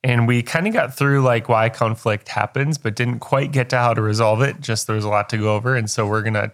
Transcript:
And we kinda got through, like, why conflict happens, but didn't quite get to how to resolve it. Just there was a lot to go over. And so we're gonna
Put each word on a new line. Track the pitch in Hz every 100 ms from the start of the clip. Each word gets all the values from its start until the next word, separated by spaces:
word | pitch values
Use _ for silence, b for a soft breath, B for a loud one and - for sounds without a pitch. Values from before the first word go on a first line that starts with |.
And | 131 120 117
we | 120
kinda | 120 160 196
got | 226 127
through, | - 139 139
like, | 127 117 113
why | 110 113
conflict | - 113 110 117 104 -
happens, | 107 107 131 143 156
but | 110
didn't | 104 123 120
quite | - 135 143
get | 139 123
to | 127
how | 123
to | 110
resolve | 107 107 110 110
it. | 139 139
Just | 139 110 -
there | 110
was |
a | 104
lot | 104 104
to | 110
go | 107 107
over. | 120 127
And | 107
so | - 107
we're | 107
gonna | 107 107 107